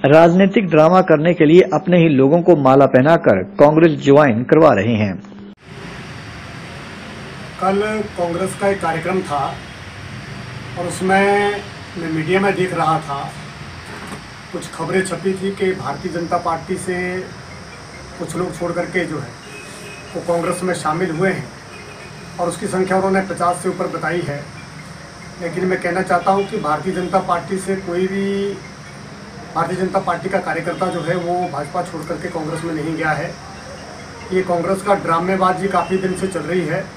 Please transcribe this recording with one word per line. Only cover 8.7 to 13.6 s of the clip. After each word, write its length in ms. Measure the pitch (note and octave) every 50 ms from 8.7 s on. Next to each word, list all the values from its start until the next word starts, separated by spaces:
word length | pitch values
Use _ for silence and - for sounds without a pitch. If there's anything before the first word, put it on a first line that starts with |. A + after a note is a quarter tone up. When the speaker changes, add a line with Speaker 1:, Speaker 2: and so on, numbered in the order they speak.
| G3 F#3+
Speaker 2:
कार्यक्रम 400 | - D#3+ D#3 D#3+ D#3 F3 F#3 F#3
था 340 | - - D3 C#3+ - - - - - - - - - - - - - - - - - - - - - - - - - - - -
और 60 | F3
उसमें 640 | F3 E3 - F#3 F#3 F#3+ G3 G3 G3+ G3+ G3+ G3+ G3+ G3+ G3+ - - - - - - -
मैं 140 | F#3 E3+ D#3+ D#3+
मीडिया 260 | D#3+ D#3 D#3+ F#3 G3
में 160 | G3 G3+ F3+
देख 180 | E3 F#3 - -
रहा 260 | E3 E3 D#3 D#3+ D#3
था, 320 | - - - - - - - - - - - -